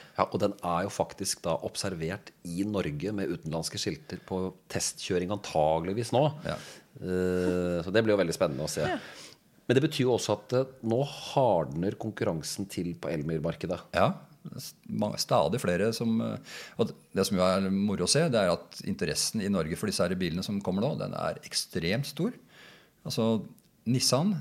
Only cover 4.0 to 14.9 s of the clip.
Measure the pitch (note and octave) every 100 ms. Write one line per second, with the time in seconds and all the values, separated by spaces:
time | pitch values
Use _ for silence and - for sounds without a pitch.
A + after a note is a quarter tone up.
4 | - F2+ - F#2 F#2 - - - - -
5 | - F2+ F2+ G2+ - E2 D2+ D#2+ F2 G#2
6 | A#2+ A#2+ D3+ D3+ - D#2+ - - - -
7 | F#2 F#2 F#2 F2+ F2+ F2+ F2+ F2 E2+ G2+
8 | A2 G2+ E2 D#2 F2 C2+ D2+ - D2 E4
9 | - - - - _ _ - B2 D#3 C#3+
10 | B2+ A2+ - G#2 - B2 C3 - A2+ A#2
11 | C#3+ - - D3 B2+ F2+ C#2+ D2+ F#2 G#2+
12 | A2+ - A2 E2 D2 - G2 - F2 E2+
13 | D2 D#2+ D2 D#2+ D#2+ E2 F2 F2 - E2+
14 | A2 - - - - - - - -